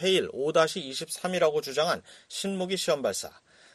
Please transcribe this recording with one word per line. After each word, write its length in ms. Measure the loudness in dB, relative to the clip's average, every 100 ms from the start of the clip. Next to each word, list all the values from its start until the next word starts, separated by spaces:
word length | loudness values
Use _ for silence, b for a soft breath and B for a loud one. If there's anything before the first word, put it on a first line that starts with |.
헤일 300 | 2 2 2
오 200 | -2 2
다시 280 | 4 4 0
이십삼이라고 800 | -8 -8 -8 -6 -4 2 4 2
주장한 400 | -2 0 0 0 -4 B B
신무기 500 | -8 -6 -4 -2 -2
시험 240 | 0 0
발사, 280 | 0 -2 -6 -14 _ b b